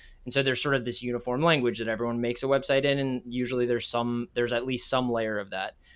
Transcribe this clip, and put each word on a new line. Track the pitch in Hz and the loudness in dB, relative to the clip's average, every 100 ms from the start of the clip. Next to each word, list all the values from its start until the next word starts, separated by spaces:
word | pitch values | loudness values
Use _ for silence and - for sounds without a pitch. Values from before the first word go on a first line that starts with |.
| - - | -20 -14
And | 127 | -2
so | 139 | 0
there's | 135 123 | 2 0
sort | 147 | 0
of | 131 | 0
this | 120 - | 0 -4
uniform | 123 120 123 127 | -4 -4 -2 2
language | 165 151 120 107 | 4 4 2 0
that | 113 | -2
everyone | 110 117 120 | -2 -2 0
makes | 120 120 | -2 -2
a | 135 | 2
website | 139 135 135 | 0 4 2
in, | 139 139 | 4 0
and | 135 127 | 0 -4
usually | 120 123 123 127 | -4 -4 -2 0
there's | 123 117 - | 2 0 0
some, | 120 120 120 123 | -2 0 -2 -2
there's | 123 120 | -2 0
at | 120 131 | 0 -2
least | 123 - | -2 0
some | 131 123 | 0 2
layer | 117 110 104 | 0 0 -2
of | 98 | -6
that. | 95 98 - _ | -6 -6 -8 _